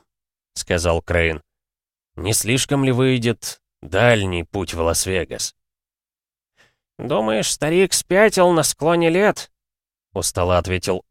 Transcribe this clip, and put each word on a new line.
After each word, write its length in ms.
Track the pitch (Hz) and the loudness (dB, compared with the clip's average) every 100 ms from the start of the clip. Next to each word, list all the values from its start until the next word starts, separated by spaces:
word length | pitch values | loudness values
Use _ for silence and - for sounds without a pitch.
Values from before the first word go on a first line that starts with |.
| _ _ _ _ _ | _ _ _ _ _
сказал 480 | - - 90 85 82 | -14 -4 -2 0 0
Крейн. 400 | - 87 82 78 _ _ _ _ _ _ _ - | 0 0 0 -2 _ _ _ _ _ _ _ -8
"Не 180 | 90 | -4
слишком 500 | 110 101 131 - 143 | -2 0 -2 0 0
ли 80 | 135 | 0
выйдет 720 | 123 131 127 117 113 - - _ _ | 2 2 2 0 -4 -6 -14 _ _
дальний 640 | - 90 120 113 95 87 | -6 2 4 4 2 -4
путь 300 | 82 101 90 | -4 -6 -6
в 80 | 82 | -2
Лас-Вегас?" 760 | 82 82 95 92 78 60 - _ _ _ _ _ _ _ _ _ _ _ _ _ _ _ | 0 0 -2 -2 -4 -8 -10 _ _ _ _ _ _ _ _ _ _ _ _ _ _ _
"Думаешь, 500 | 127 170 220 220 - | -6 -4 -2 -2 -2
старик 440 | - 147 170 185 | -4 -2 2 2
спятил 580 | - - 185 214 190 180 | 0 0 2 4 4 4
на 100 | 165 | 4
склоне 480 | 143 - 151 170 165 | 0 -2 0 2 2
лет?" 400 | 175 208 - - _ _ _ _ _ _ | 2 2 0 -8 _ _ _ _ _ _
Устало 440 | 92 85 - 90 90 | -6 -4 -2 0 0
ответил 460 | 85 92 - 92 - | 0 -4 -2 -6 -4